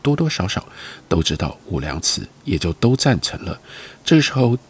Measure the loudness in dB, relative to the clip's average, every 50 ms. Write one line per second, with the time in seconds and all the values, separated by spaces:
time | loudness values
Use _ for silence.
0 | -2 0 0 2 0 -2 0 -2 -2 -2 -4 -6 -8 -8 -16 -18 -18 -18 -18 -20
1 | -4 0 0 2 2 0 0 -2 -2 -4 -4 -8 -8 -6 -4 -4 -4 -4 -6 -4
2 | -2 -2 -2 -4 -6 -10 -16 -12 -4 -2 -2 0 0 -2 0 2 2 2 2 4
3 | 4 2 2 2 0 -4 -6 -8 -8 -10 -10 -10 -14 -18 -20 -18 -18 -20 -20 -12
4 | 2 4 4 4 4 4 2 2 2 2 2 0 -4 -2